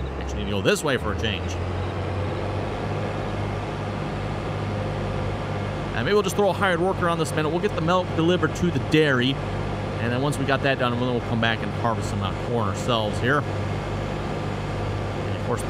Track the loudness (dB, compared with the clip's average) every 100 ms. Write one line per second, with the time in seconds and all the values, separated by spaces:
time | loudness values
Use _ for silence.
0 | -4 -4 -4 -4 -2 0 2 2 2 0
1 | 0 -2 -2 -2 -2 -4 -4 -4 -4 -4
2 | -4 -2 -2 -2 -4 -4 -4 -4 -4 -2
3 | -2 -4 -4 -2 -2 -4 -4 -4 -4 -4
4 | -4 -4 -4 -4 -4 -4 -2 -2 -2 -2
5 | -2 -2 -2 -2 -2 -2 -2 -2 -4 -2
6 | 2 2 2 2 2 2 2 4 2 2
7 | 2 2 0 0 0 2 0 0 2 2
8 | 2 2 4 4 2 2 2 2 4 6
9 | 6 4 4 0 -2 -2 -2 -4 -4 -2
10 | 0 2 0 0 2 2 2 2 2 2
11 | 2 0 0 2 2 2 0 -2 0 0
12 | 0 -2 -2 -2 -2 0 0 0 0 2
13 | 2 2 2 2 2 -2 -2 -2 -4 -4
14 | -2 -4 -4 -4 -4 -4 -4 -2 -2 -2
15 | -2 -2 -2 -2 -2 -2